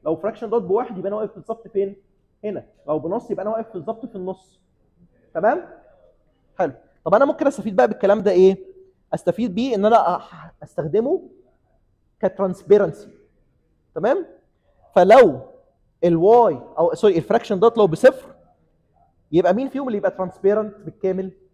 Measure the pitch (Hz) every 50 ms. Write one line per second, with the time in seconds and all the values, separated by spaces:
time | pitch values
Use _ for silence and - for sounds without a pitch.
0 | _ 147 165 160 185 208 220 - 240 214 220 240 196 170 190 202 - - 214 180
1 | 175 196 202 214 220 202 - 190 - - 226 226 - 208 _ 196 202 196 202 _
2 | _ _ _ _ _ _ _ _ - 208 196 - - _ _ _ _ 143 151 156
3 | 127 170 185 240 - - 196 185 190 208 226 226 220 226 - 185 143 180 220 220
4 | - - - 196 180 185 190 - _ _ _ _ _ _ _ _ _ _ _ _
5 | _ _ _ _ _ _ _ 160 175 220 277 359 - - - - _ - _ _
6 | _ _ _ _ _ _ _ _ _ _ _ - 185 151 131 - _ _ _ _
7 | _ 165 180 226 277 285 311 - 320 294 - - 196 220 190 196 247 233 208 -
8 | - 190 202 220 196 208 185 175 185 190 196 190 - - - - - _ _ _
9 | _ _ - 165 - 180 170 - 233 240 175 208 240 277 240 196 196 214 233 220
10 | 147 165 180 - - - - 160 - - _ _ 151 - _ - 147 160 147 208
11 | 233 269 359 370 - - _ _ _ _ _ _ _ _ _ _ _ _ _ _
12 | _ _ _ _ - 185 - - 196 190 143 - - - 202 208 202 165 - -
13 | - - - _ _ _ _ _ _ _ _ _ _ _ _ _ _ _ _ 160
14 | 160 226 285 403 330 - - _ _ _ _ _ _ _ _ _ _ _ _ 196
15 | 180 185 220 269 494 359 131 120 - - - - _ _ _ _ _ _ _ _
16 | - 175 170 165 170 202 226 240 240 202 156 120 - - - 151 165 170 156 -
17 | - 208 185 170 - - - 240 - - 208 185 190 233 233 233 208 180 151 -
18 | - - - - - - - _ _ _ _ _ _ _ _ _ _ _ _ _
19 | _ _ _ _ _ _ 151 170 180 175 185 220 269 269 - 262 285 254 220 202
20 | 196 190 180 - 190 180 - - - 196 208 214 214 214 - - - 156 - _
21 | - 190 190 185 190 190 185 _ _ _